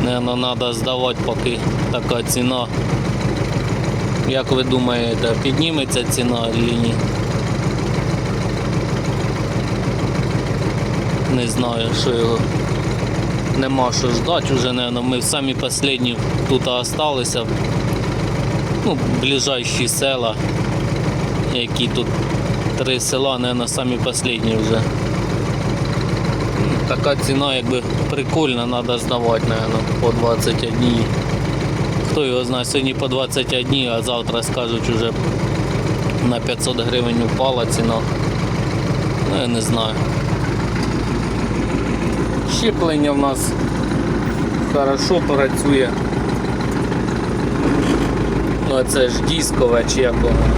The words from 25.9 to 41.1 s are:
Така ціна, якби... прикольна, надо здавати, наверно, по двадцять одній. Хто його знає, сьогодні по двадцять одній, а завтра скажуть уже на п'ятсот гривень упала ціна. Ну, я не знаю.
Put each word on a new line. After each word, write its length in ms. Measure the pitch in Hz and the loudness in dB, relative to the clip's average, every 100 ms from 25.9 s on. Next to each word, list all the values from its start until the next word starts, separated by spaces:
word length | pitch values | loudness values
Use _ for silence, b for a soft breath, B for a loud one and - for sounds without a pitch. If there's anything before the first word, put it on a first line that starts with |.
| - - - - - - - - 120 - | 0 0 0 0 0 -2 0 0 2 0
Така 280 | 123 143 135 | 2 2 2
ціна, 380 | - 135 143 | 2 2 2
якби... 280 | 131 120 127 - - - | 0 0 -2 0 -2 0
прикольна, 560 | 143 135 165 151 123 120 | -2 0 2 2 0 0
надо 320 | 123 120 120 | -2 0 -2
здавати, 440 | - 123 117 113 117 | 0 0 2 2 2
наверно, 300 | 113 110 113 110 - | 0 0 0 0 2
по 120 | 120 | 2
двадцять 520 | 117 117 113 117 113 | 4 2 2 2 0
одній. 400 | 120 113 123 117 107 - - - - - - - - - - | 0 2 2 2 0 0 0 -2 -2 -2 -2 0 0 0 0
Хто 140 | 151 | 0
його 200 | 135 123 | 2 0
знає, 200 | 123 127 | 0 -2
сьогодні 300 | 120 143 131 | 0 0 0
по 140 | 131 135 | 0 0
двадцять 440 | 127 127 139 120 | 0 0 -2 0
одній, 380 | 131 123 139 123 | 0 0 0 2
а 80 | 113 | 0
завтра 400 | 113 120 113 117 | 0 -2 -2 -2
скажуть 480 | 113 127 120 117 110 113 | -2 -2 -2 0 0 0
уже 160 | 113 107 - - - - - - - - - - 120 | 0 0 -2 0 -2 -2 -2 -2 -2 -2 -2 0 0
на 120 | 120 | 0
п'ятсот 400 | 110 120 - 123 | -2 -2 -2 0
гривень 420 | 117 123 120 117 113 | 0 0 2 2 0
упала 320 | - 131 127 113 | 2 0 2 0
ціна. 280 | - 113 113 110 - - - - - - - - - - - - | 0 2 0 0 -2 0 0 -2 -2 -2 -2 0 0 0 0 0
Ну, 120 | 101 | 0
я 40 | 123 | 0
не 120 | 117 | 0
знаю. 340 | 104 117 110 110 - - - - - 113 - - - - - | 0 0 0 0 0 0 0 0 0 -2 -2 -2 -2 -2 -2